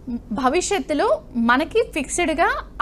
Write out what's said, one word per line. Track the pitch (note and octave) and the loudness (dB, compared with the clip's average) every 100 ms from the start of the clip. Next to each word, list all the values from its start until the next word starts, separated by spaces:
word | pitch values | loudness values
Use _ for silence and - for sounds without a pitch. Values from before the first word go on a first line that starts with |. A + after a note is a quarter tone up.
| - A#3+ - A3 | -10 -10 -6 0
భవిష్యత్తులో | B3+ D4 - G4 C4+ D4 G4+ D5+ - A#3+ A#3 | 2 2 0 -2 0 0 2 0 -2 0 2
మనకి | B3+ E4 A4 A#4 | 2 2 0 0
ఫిక్స్డ్‌గా | E4 C4 - F4 D#4 G4 C#5+ - - | -2 -4 -2 0 2 2 0 -6 2